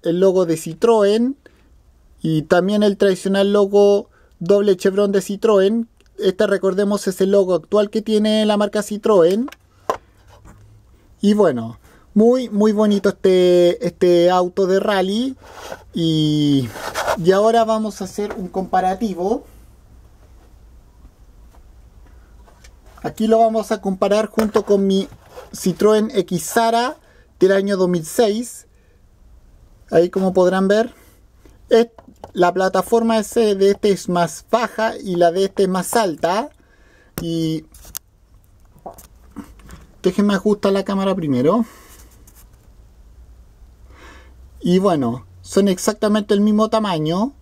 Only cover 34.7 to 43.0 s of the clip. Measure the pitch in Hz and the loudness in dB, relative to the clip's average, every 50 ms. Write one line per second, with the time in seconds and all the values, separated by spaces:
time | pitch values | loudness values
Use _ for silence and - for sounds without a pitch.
34.7 | - - 220 226 - - - 202 180 170 170 170 165 190 196 190 - - 196 185 | -4 -4 -4 -4 -4 -6 -8 -6 0 2 2 2 2 0 -2 -2 0 -2 0 0
35.7 | 185 185 175 - - 240 220 190 151 139 - 165 180 214 277 294 _ _ _ _ | 0 -4 -4 -2 -2 -2 -2 -2 -4 -4 -4 -2 -2 -2 -4 -6 _ _ _ _
36.7 | _ _ _ _ _ _ _ _ _ - 170 170 165 165 165 160 160 156 156 _ | _ _ _ _ _ _ _ _ _ -10 -8 -6 -4 -4 -4 -4 -4 -6 -10 _
37.7 | - - - - - - _ _ _ _ _ _ _ _ _ _ _ _ - _ | -20 -20 -20 -20 -20 -20 _ _ _ _ _ _ _ _ _ _ _ _ -20 _
38.7 | _ - _ - - - - - - - - - - - - - - - - - | _ -20 _ -20 -20 -20 -20 -20 -20 -20 -20 -20 -20 -20 -20 -20 -20 -20 -20 -20
39.7 | - - - - - - - 185 185 - 202 208 202 185 - 214 208 202 - 202 | -20 -20 -20 -20 -20 -4 -4 -2 0 0 0 0 0 0 0 -2 -2 0 0 0
40.7 | 196 196 196 - 202 196 190 196 185 190 165 147 135 123 127 156 190 247 226 - | 0 0 -2 -4 -4 -4 -2 -2 -2 -2 -2 -2 -2 0 2 2 2 0 -2 -4
41.7 | - - - - - - - - - - - - - - - - - _ _ - | -8 -20 -20 -20 -20 -20 -20 -20 -20 -20 -20 -20 -20 -20 -20 -20 -20 _ _ -20
42.7 | - - - - - - | -20 -20 -20 -20 -20 -20